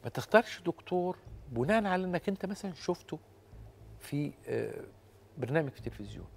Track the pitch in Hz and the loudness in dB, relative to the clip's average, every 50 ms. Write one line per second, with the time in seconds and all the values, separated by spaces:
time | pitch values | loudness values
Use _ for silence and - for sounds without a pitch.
0 | - 120 - - - - - 214 240 - - - - 175 - - - - 180 180 | -8 -4 -4 -4 -2 8 8 8 8 8 -6 -4 -2 -2 -4 -2 -4 -2 0 0
1 | 175 180 180 - - - - - - - 127 113 127 151 214 226 214 196 185 185 | 0 0 -4 -6 -10 -16 -16 -16 -12 -6 -2 0 4 4 4 4 4 4 2 2
2 | 185 185 175 165 - - 196 - - 190 208 - - 196 170 - - - 180 - | 2 2 0 0 0 0 -2 0 -2 -6 -4 -4 -6 -8 -8 -6 -2 -2 -2 -2
3 | - - - 156 - - - - - - - - - - - - - - - - | -2 -10 -10 -10 -10 -16 -20 -20 -20 -20 -18 -16 -16 -18 -18 -20 -20 -18 -18 -16
4 | - - - 143 147 143 143 - - - 123 113 113 110 - - 135 - - - | -8 -4 -2 0 0 -2 -4 -8 -8 -4 -2 -2 -2 -2 -6 -8 -12 -14 -18 -20
5 | - - - - - - - - 123 113 135 165 151 135 - - - 120 - - | -20 -20 -20 -20 -20 -18 -8 -6 -4 2 2 2 2 0 -6 -6 -8 -8 -8 -8
6 | 104 101 - 113 101 - - | -10 -10 -10 -12 -12 -14 -16